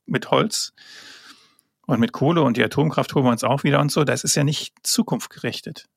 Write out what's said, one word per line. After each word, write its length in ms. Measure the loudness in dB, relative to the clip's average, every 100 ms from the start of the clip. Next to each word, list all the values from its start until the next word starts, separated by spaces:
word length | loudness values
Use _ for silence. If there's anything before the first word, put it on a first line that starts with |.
| -6
mit 260 | -6 0
Holz 400 | 2 2 -2 -8 _ -20 -20 -20 -20 -20 -20 _ _ _ _
und 140 | -4 0
mit 140 | 0
Kohle 300 | 2 2 4
und 140 | 2 2
die 60 |
Atomkraft 500 | 0 2 0 0 0
holen 120 | 2 2
wir 60 |
uns 100 | 2
auch 220 | 0 0
wieder 160 | 2 2
und 100 | 2
so. 140 | 2
Das 180 | 0 0
ist 140 | 0 0
ja 80 |
nicht 300 | 0 -2 -8 _
zukunftsgerichtet, 1040 | -4 -2 0 -2 -6 -8 -8 -8 -12 -14 -18